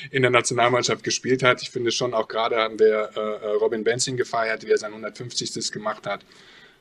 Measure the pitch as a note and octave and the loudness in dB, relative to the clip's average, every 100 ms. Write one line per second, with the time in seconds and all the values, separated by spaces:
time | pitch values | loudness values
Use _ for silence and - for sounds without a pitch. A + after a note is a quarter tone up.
0 | C#3 C3 B2+ A#2+ - B2 A#2+ B2 A#2+ A2 | -4 0 4 4 2 2 4 4 2 -2
1 | A#2 - A#2+ B2+ B2+ B2 - B2+ A#2 - | -2 -2 0 2 4 2 -2 -4 -2 0
2 | B2 A2+ A2 A2+ A#2 A#2 A2 G#2+ A2 G#2+ | 0 -2 -2 -2 0 0 0 4 4 4
3 | G#2+ A2 G#2+ G#2 G#2+ G#2 A2 A2+ G#2+ B2 | 0 -4 -4 -4 -2 0 0 0 0 0
4 | C#3 B2 - A#2+ A2 A2 A2 G#2 G#2+ G#2+ | 0 -2 -2 -2 -2 -2 0 0 0 -10
5 | G#2+ - B2 - A#2 A#2 - G#2+ G#2+ G#2+ | -12 -10 -10 -6 -6 -6 -6 -6 -6 -6
6 | - G2 - - - - - _ | -8 -8 -10 -20 -20 -20 -20 _